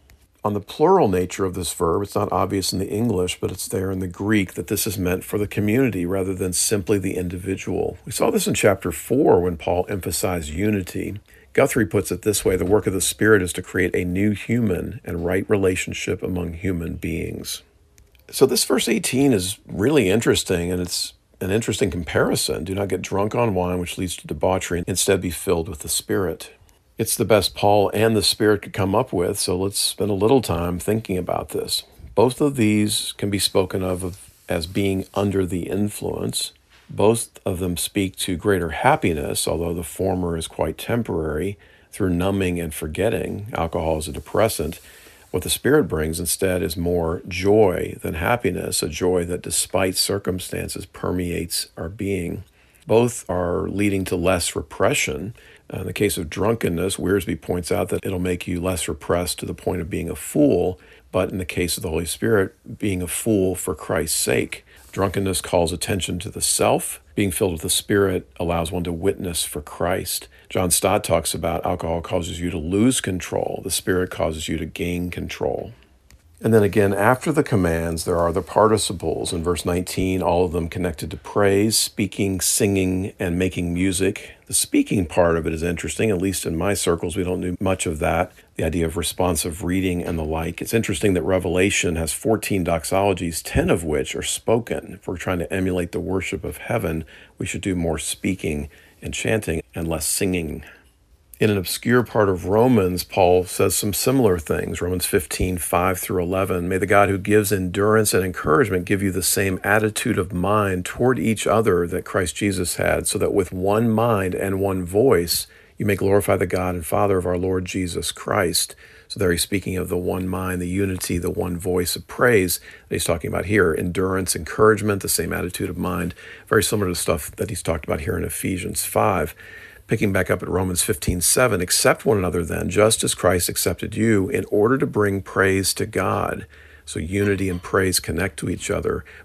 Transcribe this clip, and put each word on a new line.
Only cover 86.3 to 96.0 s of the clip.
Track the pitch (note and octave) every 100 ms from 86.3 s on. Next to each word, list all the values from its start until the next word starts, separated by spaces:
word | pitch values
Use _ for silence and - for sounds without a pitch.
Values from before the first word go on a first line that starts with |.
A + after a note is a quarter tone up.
| F2+ -
in | D#2+
my | F#2+
circles, | F#2+ F#2 E2+ F2+ F#2+
we |
don't | F2+ F#2
do | F2+ F2
much | F#2+ F#2+ F2+
of | D#2
that. | E2 E2 F2 - - -
The | E2
idea | E2+ E2
of | E2+
responsive | D#2 - F#2 E2 F2 E2+
reading | E2+ F#2+ F#2 F2
and | E2+ E2
the |
like. | D#2 D#2+ E2 E2
It's | -
interesting | A#2 G#2+ F#2+ G#2
that | F2+
Revelation | F#2+ F#2 F2 F2+ G2 - F#2 E2
has | D#2+
fourteen | - A2 G#2+ - G2 E2+
doxologies, | E2 - F#2+ G2+ F#2 E2+ D#2+
ten | - - F3+
of | G#2+ E2
which | D2 B1+
are | -
spoken. | - - - A2+ - C#2+ - F2+
If | -
we're | E2
trying | - F2+
to | E2
emulate | F#2+ F#2 F2+ E2+
the | E2+